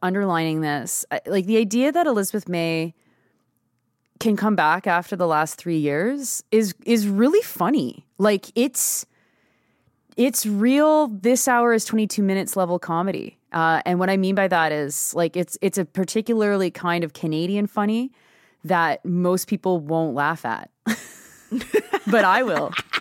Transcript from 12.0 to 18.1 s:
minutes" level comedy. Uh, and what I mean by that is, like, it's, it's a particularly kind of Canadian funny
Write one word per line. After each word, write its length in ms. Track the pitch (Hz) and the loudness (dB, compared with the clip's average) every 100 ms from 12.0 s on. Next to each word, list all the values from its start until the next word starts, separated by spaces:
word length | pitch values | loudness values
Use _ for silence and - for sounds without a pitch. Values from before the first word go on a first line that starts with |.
| 214 - | -2 0
minutes" 360 | 196 190 - 190 | 0 0 -2 -2
level 220 | 180 175 | 0 -2
comedy. 600 | - 165 190 - 53 _ _ | -2 -4 -2 -4 -8 _ _
Uh, 280 | 165 165 160 - | -2 2 2 0
and 120 | 180 | 0
what 120 | 185 | 2
I 80 | 196 | 2
mean 180 | 185 196 | 2 2
by 140 | 190 | 2
that 240 | 175 160 | 2 2
is, 400 | 151 143 - - | 0 -4 -4 -6
like, 240 | 165 170 180 | -2 -2 -2
it's, 200 | 175 - | -6 -2
it's 160 | 196 196 | -2 -2
a 80 | 170 | -4
particularly 840 | - 185 220 214 226 208 202 180 | -2 -2 -2 -2 0 0 0 -2
kind 360 | - 175 175 165 | -2 -2 -2 -2
of 80 | |
Canadian 520 | - 165 156 180 202 202 | -4 -4 -2 -2 -2 -2
funny 460 | - 208 226 262 | -2 -2 -2 -4